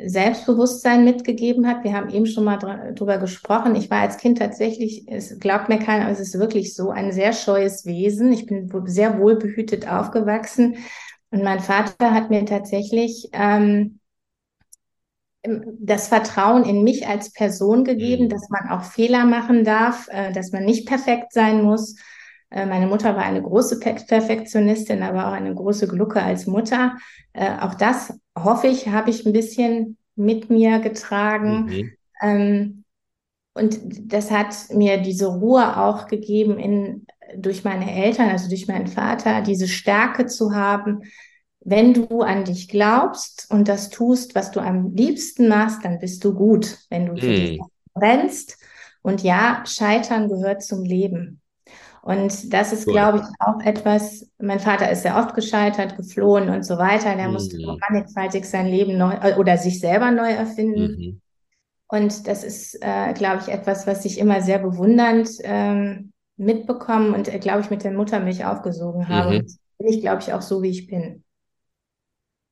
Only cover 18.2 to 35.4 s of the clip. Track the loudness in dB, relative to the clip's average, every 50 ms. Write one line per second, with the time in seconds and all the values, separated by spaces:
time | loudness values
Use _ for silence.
18.2 | 2 0 0 -4 -6 -6 -6 -6 -4 -4 -6 -6 -6 -8 0 0 2 4 4 6
19.2 | 6 4 4 4 2 4 4 4 6 4 4 4 4 2 0 -4 -10 -10 -8 -6
20.2 | -6 -4 -4 -6 -6 -6 -6 -2 2 2 2 2 0 -2 -4 -2 0 0 -2 -2
21.2 | -2 -4 2 2 4 4 4 4 4 4 2 2 0 -6 -10 -20 -20 -20 -20 -20
22.2 | -20 -20 -20 _ _ _ -8 -6 -6 -4 0 0 0 2 0 0 0 0 0 0
23.2 | -2 -2 -2 -4 -4 2 2 2 2 2 -2 -4 -4 -4 -4 -4 -2 2 2 2
24.2 | 2 0 -2 -4 -4 -2 0 2 2 4 2 0 -2 -4 -4 -4 -2 -4 -4 -4
25.2 | -4 -4 -4 -4 -6 -6 -6 -4 -2 -2 0 0 -2 -2 0 -2 -2 0 0 -2
26.2 | 0 0 -2 -2 -4 -2 -2 -2 -2 0 0 2 2 0 0 -4 -16 -20 -20 -20
27.2 | _ _ _ -4 -2 -2 -2 -4 -6 -6 -2 0 2 2 2 0 -4 -10 -16 -18
28.2 | _ _ _ -2 2 2 2 4 4 2 2 2 -2 -2 -2 0 0 0 -2 0
29.2 | 0 2 2 2 0 0 -2 0 0 0 0 -2 -2 -6 -8 _ _ _ _ -2
30.2 | 0 0 0 0 0 2 4 4 6 6 4 2 0 -2 -6 -6 -8 -4 -2 -2
31.2 | 0 0 0 0 0 -2 0 -2 -2 -4 -4 -6 -6 -8 -10 _ _ _ _ -4
32.2 | 0 0 2 2 2 2 2 0 0 -4 -8 -14 -20 _ _ _ _ _ _ _
33.2 | _ _ _ _ _ _ _ -2 0 0 0 -2 -8 -12 -14 -12 -8 -4 -4 -4
34.2 | -2 0 0 0 0 -2 -6 -14 -14 -2 2 4 4 4 4 2 0 -2 -2 -2
35.2 | -2 -2 0 0